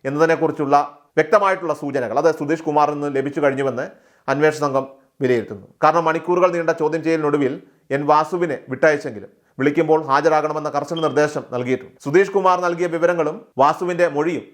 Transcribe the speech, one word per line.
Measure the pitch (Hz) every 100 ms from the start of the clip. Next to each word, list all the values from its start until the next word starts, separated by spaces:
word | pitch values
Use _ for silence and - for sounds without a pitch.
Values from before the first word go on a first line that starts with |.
| 135
എന്നതിനെക്കുറിച്ചുള്ള | 147 160 160 160 151 143 143 147 - _ -
വ്യക്തമായിട്ടുള്ള | 208 208 196 185 165 147
സൂചനകൾ, | 143 139 117 123
അത് | 160 156
സുധീഷ് | 147 160 156
കുമാറിൽ | 147 147 147
നിന്ന് | 147 135
ലഭിച്ചു | 139 143
കഴിഞ്ഞുവെന്ന് | 143 131 139 120 165 - _ _ -
അന്വേഷണ | 139 151 151 143
സംഘം | 135 - - _ _
വിലയിരുത്തുന്നു. | 131 123 104 101 95 _
കാരണം, | 151 165 160
മണിക്കൂറുകൾ | 165 165 175 180 170
നീണ്ട | 165 160
ചോദ്യം | 156 165 156
ചെയ്യലിനൊടുവിൽ | 160 151 147 135 143 - _ _ 139
എൻ | 147
വാസുവിനെ | 151 156 185 170 127 -
വിട്ടയച്ചെങ്കിലും | 127 160 147 143 104 95 _ _ -
വിളിക്കുമ്പോൾ | 135 151 156 156 147
ഹാജരാകണമെന്ന | 139 156 156 151 151 147 143
കർശന | 143 165 156
നിർദ്ദേശം | 131 151 147 -
നൽകിയിട്ടുണ്ട്. | 123 123 123 - _
സുധീഷ് | 143 170 196 196
കുമാർ | 185 180 175
നൽകിയ | 170 175
വിവരങ്ങളും | 160 170 175 151 156 - -
വാസുവിൻ്റെ | 143 160 180 170 170
മൊഴിയും | 143 160 147 -